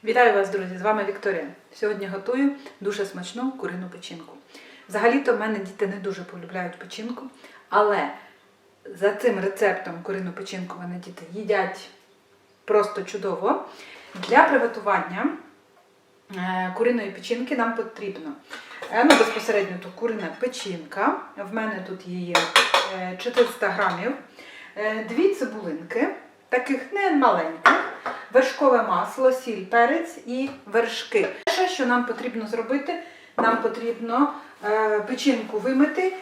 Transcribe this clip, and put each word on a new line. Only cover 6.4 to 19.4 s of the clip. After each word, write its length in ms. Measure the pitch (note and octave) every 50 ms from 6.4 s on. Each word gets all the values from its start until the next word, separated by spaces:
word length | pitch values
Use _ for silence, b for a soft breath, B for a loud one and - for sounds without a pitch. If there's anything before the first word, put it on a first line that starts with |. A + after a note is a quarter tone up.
| E3+ E3+ F3+ F#3 F3+ F3+ F3+ -
печінку, 440 | - F3+ - - A3 A#3+ B3+ - C#4 C4 B B B B B B B B
але 420 | - G#3 G#3 G#3 G3+ F3+ D3 C#3+ - - - - - _ _ _ _ _ _ _ _ _ _
за 280 | - - E3+ F#3+ G3+
цим 280 | G#3 - - B3 G3+ F#3+
рецептом 540 | F#3+ G3+ G3 - A3 G3 F3+ - - F3+ E3+ F3
курину 300 | - - F#3+ F#3+ F#3 F3+
печінку 440 | F3+ - F#3+ - - F#3 F3+ F3+ - F3+
вони, 120 | F3+ F3 F3
діти, 280 | F3+ - F3+ F3+ - E3 D#3+
їдять 560 | F3 G#3 G#3+ G3 G#3 F#3+ F3+ - - - - - - - _ _ _ _ _ _ _ _ _ _ _ _ _
просто 380 | - G#3 G#3 G3+ G#3 - G#3
чудово. 640 | F#3 - - G3+ F3+ G3 F3 - F#3 A#3 D4 - B B B B B B B B B B B F#3 F3+ -
Для 160 | A#3 C#4 E4
приготування, 840 | - C#4+ B3+ A#3 A#3 - A3 G3 G3+ F#3+ F3+ E3+ F3+ F3+ G3 B3 E4 - - - - - _ _ _ _ _ _ _ _ _ _ _ _ _ _ _ F#3+
е, 360 | F#3 F3+ F#3 F#3 F#3 F#3 F#3 F#3
куриної 340 | G#3+ A3+ A#3+ B3 A#3 G#3 G3
печінки 460 | F#3 - - - A#3 A#3+ B3+ - D4+
нам 180 | B3 A#3 - -
потрібно, 580 | A3 A3 - - - G#3 G3 F#3 D#3+ D#3+ D3+ C#3 - B B B B B B B B B -
е, 120 | - A3 B3+
ну, 60 | D#4
безпосередньо 680 | D4+ B3 A3 - - A3